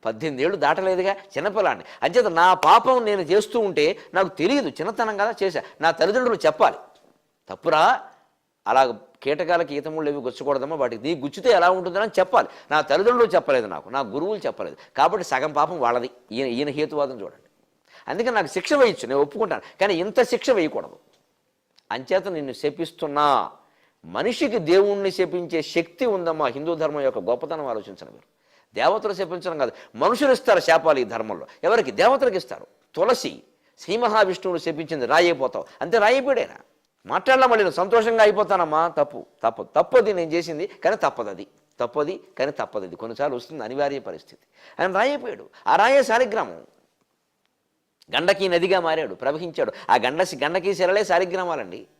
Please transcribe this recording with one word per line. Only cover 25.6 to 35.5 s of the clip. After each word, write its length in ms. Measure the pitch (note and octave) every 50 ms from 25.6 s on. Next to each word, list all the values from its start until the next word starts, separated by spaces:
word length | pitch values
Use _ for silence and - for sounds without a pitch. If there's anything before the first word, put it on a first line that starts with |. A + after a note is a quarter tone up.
శక్తి 440 | D3+ - - F#3 E3 - - - C4+
ఉందమ్మా. 420 | A#3+ G#3 F#3+ F3 E3 D#3+ D#3 D3+ C3
హిందూ 280 | A#2+ C#3 D3 D#3+ E3+
ధర్మం 260 | D#3 D#3 D3+ D3 D3
యొక్క 180 | C#3 C3+ A#2+ A#2+
గొప్పతనం 460 | F#2 F2 - D#3+ E3 D#3+ E3+ D#3+ D3
ఆలోచించండి 460 | C3+ A#2 A2 G2 - G2 - - B1+
మీరు. 240 | G#1 A1+ _ _ _ _ _ _ _ _ _ _ _
దేవతలు 380 | - A#2 D#3 G3 A3 G#3+ A3 G3+
శపించడం 440 | E3+ G3 E3 E3+ F3+ D#3 F3+ E3 D3+
కాదు, 140 | C3+ A#2 - - - - _
మనుషులు 360 | A2 C3+ F#3 A#3+ G#3+ D4 C#4
ఇస్తారు 280 | B3+ - - - G#3+ F3+
శాపాలు 400 | - - E3 E3 D#3+ D#3+ D3+ C3+
ఈ 40 | B2
ధర్మంలో. 420 | G#2 A#2 A2+ A2 G#2+ G#2 E2+ C2+ - - _ -
ఎవరికి? 280 | E3 G#3+ A#3 F#3+ -
దేవతలకు 440 | G#2 G2+ F3+ A3+ C4 C4+ C#4 B3 G3
ఇస్తారు. 320 | F#3 - - - - - _ _ _ _ _ _
తులసి 480 | - F3 G#3+ - - - C#3 D#2+ B1+ - _ _ _ _ _ _ _
శ్రీ 180 | - - F#3 A3+
మహావిష్ణువుని 640 | A#3+ A#3 G#3+ A3 G#3 F#3 F3+ E3+ - F#3+ F3+ E3+
శపించింది, 460 | - E3+ D#3+ C#3+ E3 C#3+ E3 D3+ B2
"రాయైపోతావు" 600 | A2+ C3+ D#3+ F3 F3 E3+ C#3 C3 B2